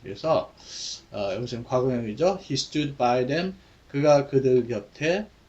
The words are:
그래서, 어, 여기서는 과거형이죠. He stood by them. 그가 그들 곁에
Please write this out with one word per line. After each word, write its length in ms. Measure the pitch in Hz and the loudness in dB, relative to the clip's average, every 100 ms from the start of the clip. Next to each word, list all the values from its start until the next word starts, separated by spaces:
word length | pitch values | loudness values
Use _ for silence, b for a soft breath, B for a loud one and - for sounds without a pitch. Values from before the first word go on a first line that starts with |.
그래서, 500 | 95 101 160 156 - - B B B B - | -14 -6 0 0 0 -12 B B B B -12
어, 180 | 104 101 98 | -6 -4 -4
여기서는 280 | 123 120 | -6 -8
과거형이죠. 760 | 120 127 131 123 113 107 175 190 | -4 0 0 0 -4 0 0 0
He 120 | - 135 | -4 -6
stood 420 | - 151 147 139 | -2 -4 -4 0
by 280 | 123 123 127 | 2 2 0
them. 300 | 156 185 185 b b _ | -2 -4 -8 b b _
그가 400 | 139 151 143 139 | 2 6 6 4
그들 400 | 135 131 127 117 | 2 4 2 2
곁에 600 | 113 - - 151 190 214 _ | -6 -8 -4 -2 0 -4 _